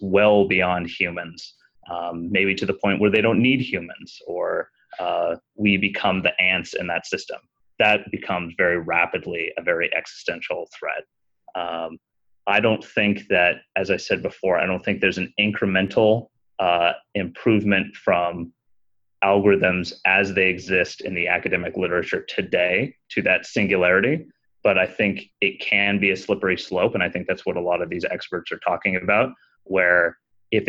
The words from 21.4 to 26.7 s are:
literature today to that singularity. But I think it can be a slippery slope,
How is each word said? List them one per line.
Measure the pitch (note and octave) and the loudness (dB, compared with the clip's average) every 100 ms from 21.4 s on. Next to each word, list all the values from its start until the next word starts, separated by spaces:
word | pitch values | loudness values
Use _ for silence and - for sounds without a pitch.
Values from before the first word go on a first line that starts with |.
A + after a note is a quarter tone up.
| F2 F2+ F2 F#2+ | -2 -2 -2 -4
literature | F2 F2 E2 E2+ - - | -2 -2 -2 -4 -6 -6
today | F2+ F2+ F2+ F#2+ C3+ - - | -2 0 2 0 -2 -8 -8
to | A2 | -2
that | G2 F2+ - | 0 0 -2
singularity. | A#2 F#2+ F#2+ F2+ F#2+ A#2+ D#3+ - _ _ _ | -2 2 2 4 4 2 -2 -6 _ _ _
But | G#2 F#2 | 2 2
I | F#2 - | 0 0
think | G#2 F#2+ - - | -2 -2 -8 -4
it | G2 - - | -4 -2 -2
can | G2+ G2+ G2+ | 0 2 2
be | G2 | 0
a | F#2 - | 0 -2
slippery | F#2+ F#2+ F2 | -2 -2 -2
slope, | - | -4